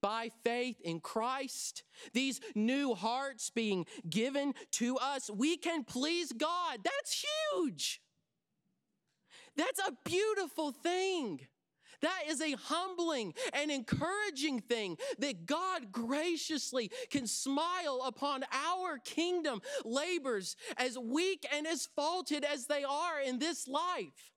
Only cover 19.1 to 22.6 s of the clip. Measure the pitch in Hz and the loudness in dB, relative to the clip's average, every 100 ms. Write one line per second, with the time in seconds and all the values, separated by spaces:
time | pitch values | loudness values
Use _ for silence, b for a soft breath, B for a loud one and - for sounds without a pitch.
19.1 | - 349 359 311 220 539 571 226 254 320 | 0 2 2 2 -2 -2 -4 0 0 2
20.1 | 349 269 214 180 - B - 254 247 226 | 0 0 -2 -2 -8 B -2 -2 -2 0
21.1 | 277 370 359 - 294 311 320 - - 294 | 2 2 0 -2 -2 0 -2 -2 0 0
22.1 | 359 269 294 285 294 | 0 0 0 0 -2